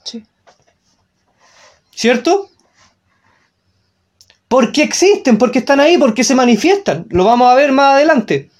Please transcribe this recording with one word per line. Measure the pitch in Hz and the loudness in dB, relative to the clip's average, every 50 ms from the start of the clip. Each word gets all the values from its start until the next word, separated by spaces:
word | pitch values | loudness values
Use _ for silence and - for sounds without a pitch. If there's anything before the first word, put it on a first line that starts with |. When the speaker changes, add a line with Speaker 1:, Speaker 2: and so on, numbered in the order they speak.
Speaker 1:
Sí. | - - - 233 220 _ _ _ _ _ _ _ _ _ _ _ _ _ _ _ _ _ _ _ _ _ _ _ _ _ _ _ _ _ _ _ _ _ _ | -20 -20 -20 -20 -20 _ _ _ _ _ _ _ _ _ _ _ _ _ _ _ _ _ _ _ _ _ _ _ _ _ _ _ _ _ _ _ _ _ _
Speaker 2:
¿Cierto? | - - 226 247 240 233 330 381 392 403 - _ _ _ _ _ _ _ _ _ _ _ _ _ _ _ _ _ _ _ _ _ _ _ _ _ _ _ _ _ _ _ _ _ _ _ _ _ _ _ - | -4 -2 -2 -2 -2 -2 -4 -4 -4 -6 -10 _ _ _ _ _ _ _ _ _ _ _ _ _ _ _ _ _ _ _ _ _ _ _ _ _ _ _ _ _ _ _ _ _ _ _ _ _ _ _ -4
¿Por | 240 262 262 - | -2 0 0 0
qué | - 294 | -2 -2
existen? | 302 - - - 339 392 415 - - 269 226 214 | -4 -2 -2 0 0 0 0 0 0 0 0 0
¿Por | 247 247 | 0 0
qué | - 262 | -2 -2
están | - - 277 277 | -2 0 0 2
ahí? | 285 311 349 349 | 2 2 2 2
¿Por | 302 240 214 | 0 0 0
qué | 240 247 | -2 -2
se | 254 277 | 0 0
manifiestan? | 262 254 240 233 214 - 339 403 403 392 - - 170 170 - | 0 2 0 0 0 0 0 0 0 -2 -4 -6 -6 -8 -4
Lo | - 180 185 | -2 0 0
vamos | 214 240 247 247 247 | 2 2 2 2 4
a | 247 | 4
ver | 262 294 277 | 2 2 2
más | 262 269 277 277 277 | 2 2 2 2 2
adelante. | 277 294 320 311 247 - - 156 139 139 _ _ | 2 2 2 0 0 -2 -4 -4 -6 -6 _ _